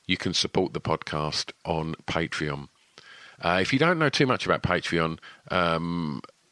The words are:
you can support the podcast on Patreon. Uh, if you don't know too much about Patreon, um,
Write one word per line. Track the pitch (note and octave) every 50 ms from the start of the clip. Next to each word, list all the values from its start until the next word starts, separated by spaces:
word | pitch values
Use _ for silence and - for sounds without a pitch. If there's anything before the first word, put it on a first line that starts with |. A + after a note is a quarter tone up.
| _
you | - F#2 -
can | - F#2+ F2
support | - - E2+ - G2 F#2 - -
the | D#2+
podcast | - - D#2+ - - - D#2+ D2+ D2+ D2+ - - - - - _ -
on | E2+ E2 D#2+ D#2 D#2+ D#2 - - -
Patreon. | - E2+ E2+ C#2 - - D#2 D2+ C#2+ C#2+ C#2 - _ _ _ _ _ - - - - - - - - -
Uh, | - E2+ F2 F#2
if | F#2+ -
you | C3+ C3
don't | D#3 E3+ F3+ D#3+
know | D#3 C#3
too | - - D3 C3
much | A#2+ - -
about | F#2 E2 D2+
Patreon, | - - F2+ E2+ - - E2+ E2 E2 E2 D#2+ - - - - - _ -
um, | - F#2 F2 E2+ E2 D#2+ E2+ E2+ F2 F2 E2 D2+ C#2 A#1 - - - _ _ _